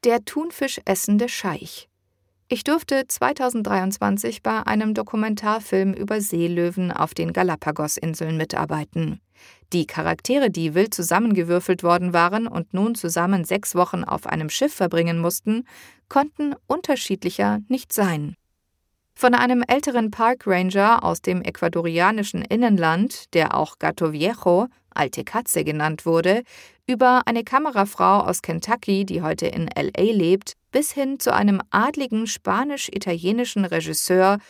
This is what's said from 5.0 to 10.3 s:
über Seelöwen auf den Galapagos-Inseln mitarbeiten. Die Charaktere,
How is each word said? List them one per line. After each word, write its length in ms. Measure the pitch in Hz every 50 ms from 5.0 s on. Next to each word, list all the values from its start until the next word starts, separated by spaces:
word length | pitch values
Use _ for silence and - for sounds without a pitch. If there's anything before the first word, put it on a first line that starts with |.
| 214 208 - 220 214 220 214 208 - 208 214 226 214 - - 190 190 196
über 280 | 190 - 202 202 220 214
Seelöwen 720 | 202 202 - 170 170 170 175 175 175 175 175 - 180 175
auf 220 | - - 151 160 -
den 180 | - 170 165
Galapagos-Inseln 1040 | 165 180 185 180 160 151 - 156 151 151 151 151 - - - 165 160 - 165 160 160
mitarbeiten. 840 | 160 156 156 - - 156 147 156 151 151 - _ 165 165 151 - - _ _ _ _ - - - _ _ _
Die 160 | - 180 151 -
Charaktere, 640 | - - 156 165 165 - _ -